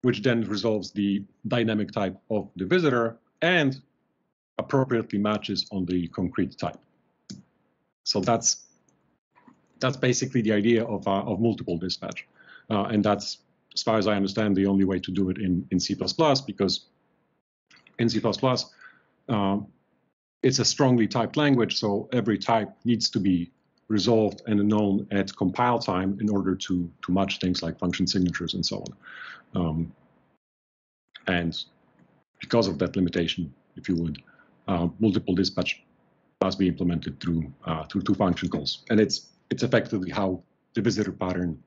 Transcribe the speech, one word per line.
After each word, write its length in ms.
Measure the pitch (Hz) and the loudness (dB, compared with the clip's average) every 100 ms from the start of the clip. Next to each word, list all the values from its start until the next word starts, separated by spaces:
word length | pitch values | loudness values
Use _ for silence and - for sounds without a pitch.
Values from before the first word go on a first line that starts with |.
which 180 | 127 104 | 0 2
then 200 | 127 117 104 104 | 2 0 0 -2
resolves 360 | 113 107 90 | 0 -2 -4
the 320 | 107 101 98 101 _ 107 | -2 0 0 -4 _ -2
dynamic 440 | 123 113 107 104 | 0 2 0 -2
type 240 | - 95 95 _ | -2 -4 -6 _
of 200 | 107 95 - | -4 -4 -6
the 100 | 95 | 0
visitor 520 | 185 160 123 117 117 _ _ | 2 4 2 0 -4 _ _
and 400 | 165 180 143 135 _ _ _ _ _ _ _ - | 2 2 2 -2 _ _ _ _ _ _ _ -8
appropriately 600 | - 139 127 120 110 104 | -2 0 2 0 0 0
matches 480 | 104 107 - 95 - | 0 0 -2 -4 -4
on 140 | 98 87 | -4 -2
the 220 | 92 85 | -2 -2
concrete 480 | - 90 - 87 - | -4 -4 -2 -4 -2
type. 220 | 82 - _ _ _ _ _ - - _ _ _ _ _ | -8 -8 _ _ _ _ _ -20 -20 _ _ _ _ _
So 180 | - 107 | -4 -2
that's, 420 | - 139 135 - - _ _ _ _ _ _ _ - _ _ _ | 2 2 0 -4 -8 _ _ _ _ _ _ _ -20 _ _ _
that's 180 | 131 131 | -4 0
basically 440 | 147 123 135 131 107 | 0 0 0 0 2
the 60 | |
idea 300 | 104 107 117 113 | 2 4 4 2
of, 220 | 104 - | -4 0
uh, 240 | 98 110 | -2 -2
of 80 | 95 | 0
multiple 380 | 117 104 - 85 | 2 0 -2 -4
dispatch. 420 | 90 - 98 - - _ - - _ | -4 -6 -8 -12 -16 _ -20 -20 _
Uh, 140 | 107 | 0
and 200 | 101 107 | 2 2
that's, 360 | 104 101 - - _ _ _ | 4 2 -2 -12 _ _ _
as 100 | - | -6
far 140 | - 110 | 0 2
as 100 | 101 | 2
I 80 | 104 | 2
understand, 400 | 98 98 107 95 | 0 0 2 2
the 100 | 98 | 4
only 200 | 98 95 | 4 2
way 140 | 92 | 0
to 120 | - | -2
do 180 | 90 92 | -2 -2
it 80 | 92 | -2
in, 300 | 98 87 - | 0 0 0
in 80 | 92 | -2
C 140 | - | -2
plus 200 | - 92 | -4 -4
plus, 280 | - 156 135 | 2 2 2
because 440 | - 101 95 - _ _ _ _ _ _ _ _ _ - _ - | 0 -2 0 0 _ _ _ _ _ _ _ _ _ -20 _ -2
in 100 | 117 | 0
C 100 | 107 | 2
plus 180 | 113 104 | 0 0
plus, 340 | 131 123 - _ - _ _ _ - | 0 0 -4 _ -20 _ _ _ -2
uh, 280 | 113 98 101 104 _ _ _ _ _ _ _ | 0 2 0 -4 _ _ _ _ _ _ _
it's 180 | 127 135 | 2 2
a 60 | 117 | 0
strongly 420 | - 135 123 107 | 2 4 4 2
typed 280 | 123 110 - | 0 -2 0
language, 420 | 147 127 104 - | 2 4 2 0
so 300 | 110 101 - | -2 -2 -2
every 240 | 123 113 101 | -2 0 -2
type 320 | - 113 101 - 120 | 2 0 0 -6 -2
needs 240 | 113 - | 0 0
to 100 | 120 | 0
be 320 | 95 90 87 _ _ _ _ | 2 2 0 _ _ _ _
resolved 540 | 107 95 113 107 - - | 0 4 4 2 -2 -2
and 160 | 104 104 | 2 4
known 400 | 107 104 98 - | 4 2 0 0
at 240 | 101 98 - | -2 -2 -2
compile 440 | 92 - 123 120 | -2 2 0 0
time 380 | - 90 95 101 | 0 -2 -2 -2
in 80 | 104 | 0
order 260 | 101 92 95 | 0 0 -2
to, 340 | - 90 87 - | -2 -2 -4 -8
to 80 | - | -2
match 280 | 92 95 - | 0 0 -2
things 220 | 92 90 | -2 -2
like 160 | 82 80 | -4 -4
function 300 | 87 - 90 | -4 -2 0
signatures 460 | 101 90 82 85 | 0 0 -2 -6
and 120 | - 82 | -4 -4
so 180 | 50 - | -6 -10
on. 80 | - - - - - _ 98 | -14 -20 -18 -18 -18 _ -2
Um, 320 | 85 78 82 - _ _ _ _ _ _ _ _ _ _ _ - - | -2 -2 -4 -8 _ _ _ _ _ _ _ _ _ _ _ -12 -2
and 360 | 87 85 80 - _ _ _ _ _ _ _ | 0 0 -6 -12 _ _ _ _ _ _ _
because 280 | - 117 98 | -2 2 2
of 120 | 78 | 0
that 160 | 87 98 | -2 0
limitation, 580 | 87 87 82 - 80 - _ - | 0 0 -2 -2 -6 -8 _ -16
if 140 | - | -4
you 60 | 87 | -2
would, 260 | 85 73 - _ _ _ - | -2 -6 -14 _ _ _ -4
uh, 200 | 90 85 - | 0 0 2
multiple 360 | 110 95 - 92 | 2 2 0 0
dispatch 480 | 90 - - - _ _ _ _ _ _ | 0 0 -4 -6 _ _ _ _ _ _
must 180 | 95 98 | -2 2
be 80 | 95 | 0
implemented 520 | 85 90 85 78 69 | 2 -2 -2 -4 -8
through, 320 | - 82 73 - - | -4 -2 -4 -8 -6
uh, 180 | 80 76 | -6 -4
through 160 | 104 | -4
two 140 | 92 98 | 0 2
function 340 | 98 82 85 | 2 0 -2
calls. 340 | 80 73 - - | -4 -6 -8 0
And 100 | 107 | 2
it's, 280 | 107 - - _ _ | 2 0 -8 _ _
it's 140 | - | -4
effectively 480 | 120 117 - 107 90 | 2 0 0 -4 -4
how 300 | 104 98 92 - _ _ | -2 -2 -4 -10 _ _
the 80 | - | -2
visitor 300 | 104 101 98 | 0 0 -4
pattern 500 | 90 92 87 90 76 | -4 -4 -2 -4 -6